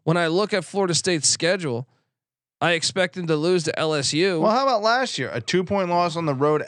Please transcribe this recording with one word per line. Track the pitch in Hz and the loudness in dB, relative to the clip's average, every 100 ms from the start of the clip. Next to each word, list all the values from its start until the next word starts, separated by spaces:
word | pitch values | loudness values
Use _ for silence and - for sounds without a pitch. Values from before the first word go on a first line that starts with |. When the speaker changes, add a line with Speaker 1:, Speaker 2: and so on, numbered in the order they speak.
Speaker 1:
When | - 165 | 0 2
I | 170 | 2
look | 170 208 | 0 0
at | 202 | -2
Florida | 160 196 190 | -2 -2 0
State's | 160 - 170 - | 0 0 0 0
schedule, | - 165 190 160 117 123 _ _ _ _ _ _ - | 0 0 0 -2 -6 -8 _ _ _ _ _ _ -2
I | 160 | 0
expect | 170 - 190 180 | 0 0 0 -2
them | 185 170 | -2 -2
to | 151 | 0
lose | 165 185 | 2 0
to | 156 - | 0 -2
L | 156 | 0
S | 156 123 | 0 -2
U. | 147 190 170 | 0 0 2
Speaker 2:
Well, | 190 | 2
how | 226 | 2
about | 269 240 | 2 2
last | 214 247 254 - | 2 0 0 -4
year? | 120 | -6
A | 110 | -6
two-point | - 175 185 202 180 | -2 -2 0 -2 0
loss | 175 175 160 | 0 0 0
on | 160 | -2
the | |
road | 131 147 151 | 0 2 2